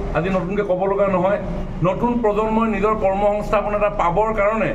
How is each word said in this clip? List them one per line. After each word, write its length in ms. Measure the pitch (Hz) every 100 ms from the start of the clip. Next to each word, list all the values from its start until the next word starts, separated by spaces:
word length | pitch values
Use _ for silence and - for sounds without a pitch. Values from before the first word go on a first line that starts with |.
| -
আজি 160 | 151 185
নতুনকৈ 340 | 185 170 202
ক'ব 220 | - 180 190
লগা 220 | 196 196
নহয়। 320 | 185 185 202 - - - -
নতুন 360 | 175 185 240 240
প্ৰজন্মই 480 | 220 202 220 220 226
নিজৰ 280 | 196 208 220
কৰ্মসংস্থাপন 800 | 190 190 208 208 - 214 202 208
এটা 140 | 208
পাবৰ 440 | - 170 175 220
কাৰণে 400 | - 202 117 151